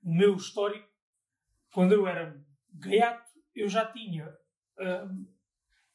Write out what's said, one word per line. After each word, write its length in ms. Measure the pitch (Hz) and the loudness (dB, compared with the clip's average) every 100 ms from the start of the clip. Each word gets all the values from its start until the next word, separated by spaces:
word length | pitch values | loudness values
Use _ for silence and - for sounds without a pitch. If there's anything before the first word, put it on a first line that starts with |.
o 120 | 175 | -2
meu 220 | 165 202 185 | 4 4 4
histórico, 540 | - 214 202 214 _ _ _ _ _ _ _ _ _ | -4 -4 -4 -6 _ _ _ _ _ _ _ _ _
quando 220 | 185 185 | 2 4
eu 140 | 208 185 | 4 2
era 360 | 170 160 143 _ _ _ | -2 -8 -14 _ _ _
gaiato, 580 | 175 175 202 240 233 _ _ _ - | -14 0 2 2 0 _ _ _ -6
eu 140 | 208 | -2
já 160 | 202 220 | -2 -2
tinha, 440 | 233 220 160 151 - _ _ _ - | -8 -10 -10 -10 -18 _ _ _ -10
ah, 280 | 185 185 196 190 - _ _ _ _ _ _ | -8 -6 -8 -14 -14 _ _ _ _ _ _